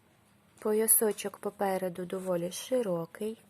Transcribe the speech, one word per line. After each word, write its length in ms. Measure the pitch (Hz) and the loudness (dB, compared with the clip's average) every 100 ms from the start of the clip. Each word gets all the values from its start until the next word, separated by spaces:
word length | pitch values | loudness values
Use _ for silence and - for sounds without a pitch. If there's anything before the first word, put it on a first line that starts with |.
| _ _ _ _ _ - | _ _ _ _ _ -8
Поясочок 760 | 220 214 220 - 220 202 202 - | 0 2 4 6 4 2 -4 -6
попереду 680 | 202 - 196 190 185 175 175 | -8 -2 0 0 -2 -4 -6
доволі 460 | 190 185 175 175 | -6 0 0 0
широкий. 880 | - - 254 220 175 165 - 214 226 - | -6 -2 0 2 -2 -2 -6 -8 -8 -14